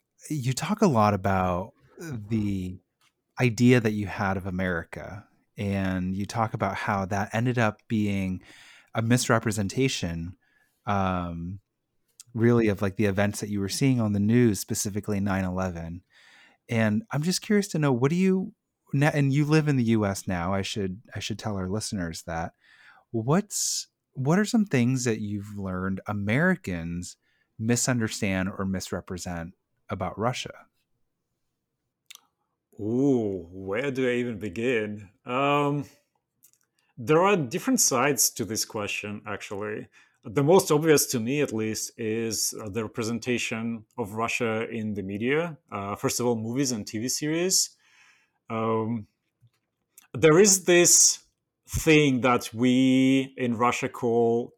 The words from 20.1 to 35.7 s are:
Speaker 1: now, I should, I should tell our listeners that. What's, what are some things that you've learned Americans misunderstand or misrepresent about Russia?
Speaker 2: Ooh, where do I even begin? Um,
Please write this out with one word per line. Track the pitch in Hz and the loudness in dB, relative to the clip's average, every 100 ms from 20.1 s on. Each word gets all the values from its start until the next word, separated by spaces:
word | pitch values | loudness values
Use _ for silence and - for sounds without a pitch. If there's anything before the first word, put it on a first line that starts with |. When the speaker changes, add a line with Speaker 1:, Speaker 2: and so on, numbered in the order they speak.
| 95 - | 0 -4
Speaker 1:
now, | 90 87 | -2 -2
I | 98 | -2
should, | 95 107 98 95 - | -2 -4 -6 -6 -12
I | 101 | -10
should | - 104 | -8 -8
tell | 110 98 | -6 -6
our | 92 | -4
listeners | 107 - 101 85 82 - | -4 -4 -6 -6 -8 -8
that. | 82 85 - _ - - - _ | -6 -8 -12 _ -20 -20 -20 _
What's, | 117 113 175 - - - - - _ _ | -4 0 0 0 -4 -4 -6 -8 _ _
what | - 131 185 | -4 0 2
are | |
some | 214 233 | 2 0
things | 196 131 120 131 123 | 2 2 2 2 0
that | 110 | -2
you've | 104 104 104 101 | -4 -6 -8 -8
learned | 95 92 95 95 - | -6 -4 -2 -4 -6
Americans | 104 101 123 185 180 - 87 82 85 87 - _ _ _ - | -4 0 2 2 0 -4 -6 -6 -6 -8 -14 _ _ _ -6
misunderstand | 110 120 - 123 110 - 101 95 95 - | 0 0 0 0 -2 -2 -2 0 -2 -4
or | |
misrepresent | 95 92 - 92 - 90 90 87 85 - _ _ - | -4 -4 -6 -8 -8 -10 -8 -8 -10 -14 _ _ -10
about | 95 87 - | -6 -6 -4
Russia? | 117 123 - - _ _ _ _ _ _ _ _ _ _ _ _ _ _ - - _ _ _ _ _ - | -4 -4 -8 -16 _ _ _ _ _ _ _ _ _ _ _ _ _ _ -20 -20 _ _ _ _ _ -8
Speaker 2:
Ooh, | 104 120 143 123 104 95 85 | -4 2 2 2 0 -4 -8
where | 92 95 107 143 | -10 -4 -4 -2
do | 131 127 | 0 0
I | |
even | 123 120 104 | 0 -2 -6
begin? | 104 87 120 131 107 104 95 _ | -8 -4 -2 0 -2 -8 -14 _
Um, | - 127 139 143 143 | -6 -2 2 2 2